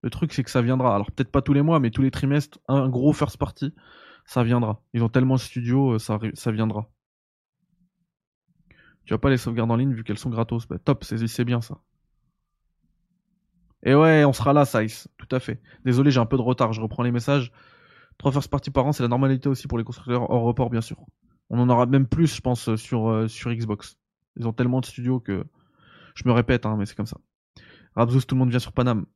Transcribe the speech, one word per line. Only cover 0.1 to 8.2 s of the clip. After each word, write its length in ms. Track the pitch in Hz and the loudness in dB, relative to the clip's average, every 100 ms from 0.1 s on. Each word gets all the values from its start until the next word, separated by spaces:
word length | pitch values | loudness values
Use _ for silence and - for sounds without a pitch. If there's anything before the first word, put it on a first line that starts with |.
truc, 220 | - 160 | -4 -4
c'est 120 | - | -4
que 60 | 131 | -2
ça 120 | 131 | 0
viendra. 320 | 117 127 127 | 2 2 2
Alors, 160 | 101 101 | 2 -2
peut-être 220 | - 131 | -4 -2
pas 100 | 139 | 0
tous 120 | 131 | 2
les 80 | 139 | 2
mois, 180 | 151 165 | 4 4
mais 100 | 123 | 2
tous 120 | 110 | 0
les 100 | 135 | 0
trimestres, 480 | - 135 147 143 - - | 0 0 0 -2 -12 -2
un 200 | 135 131 | 0 2
gros 240 | 123 139 | 2 2
first 240 | 147 147 - | 2 -2 -2
party, 380 | 143 - 139 - - - - - _ | -6 -4 -8 -8 -20 -20 -20 -20 _
ça 180 | - | 0
viendra. 360 | 117 120 113 107 _ | 2 2 0 -4 _
Ils 100 | 120 | -2
ont 60 | 117 | 0
tellement 260 | 127 131 | 2 2
de 60 | 131 | 0
studios, 540 | - - 120 131 139 | -2 -8 -2 0 2
euh, 40 | 110 | 0
ça 200 | - 107 | -2 -4
ri-, 120 | 110 | -4
ça 180 | - - | -6 -4
viendra. 360 | 110 110 107 107 _ _ _ _ _ _ _ _ _ _ _ _ _ | -2 -2 -2 -8 _ _ _ _ _ _ _ _ _ _ _ _ _